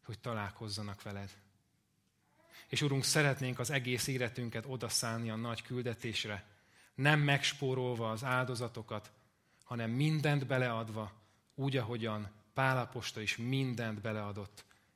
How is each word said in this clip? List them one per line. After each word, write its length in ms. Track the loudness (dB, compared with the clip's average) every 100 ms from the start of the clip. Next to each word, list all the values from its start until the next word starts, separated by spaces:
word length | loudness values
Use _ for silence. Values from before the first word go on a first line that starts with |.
hogy 160 | -10 -8
találkozzanak 800 | -4 -2 -4 -6 -8 -6 -6 -8
veled. 280 | -8 -8 -10 -14 -20 _ _ _ _ _ _ _ _ _ -20 -20 -4
És 140 | 0
Urunk, 220 | 2 2
szeretnénk 560 | 4 6 6 4 -2 -2
az 100 | 0
egész 380 | 0 0 0 0
életünket 580 | 0 -2 -2 -4 -4 -6
odaszánni 640 | -6 0 0 0 -2 -2
a 60 | -4
nagy 260 | -4 -6
küldetésre, 840 | -4 -4 -2 -4 -4 -2 -2 -4 -8 -20 _ -20 -16 2
nem 240 | 6 6
megspórolva 920 | 6 4 2 0 0 0 0 0 -2
az 120 | -2
áldozatokat, 880 | 0 2 2 -2 -4 -6 -6 -8 -8 _ _ _ _ _
hanem 260 | -8 -4 0
mindent 580 | 4 4 4 4 4 4
beleadva, 680 | 2 2 0 -2 -4 -6 -10 _ _ _ -2
úgy, 220 | 2 2
ahogyan 540 | 0 -2 -2 -2 -6 -12 _
Pál 240 | 2 4 4
apostol 460 | 0 -6 -6 -4
is 140 | -4 -2
mindent 640 | 0 0 0 -2 -4 -4
beleadott, 640 | -4 -4 -4 -8 -10 -14 -20 -20 _